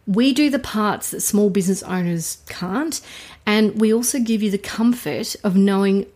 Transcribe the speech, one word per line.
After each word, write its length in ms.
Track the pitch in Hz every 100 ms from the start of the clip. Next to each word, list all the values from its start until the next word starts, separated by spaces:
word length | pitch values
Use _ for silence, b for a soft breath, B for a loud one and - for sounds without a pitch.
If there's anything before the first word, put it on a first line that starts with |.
| -
we 280 | 196 269
do 160 | 262 294
the 100 | 277
parts 500 | - 214 214 160 -
that 100 | -
small 280 | - 202 208
business 320 | 196 180 185
owners 560 | - 185 175 170 165 - -
can't, 500 | - 175 208 320 - B B B B -
and 340 | 214 214 214
we 140 | 220
also 260 | 226 240 277
give 240 | 226 220
you 80 | 214
the 60 | 196
comfort 800 | - - 233 240 151 123 233 -
of 120 | 208 190
knowing 500 | 196 196 196 196 -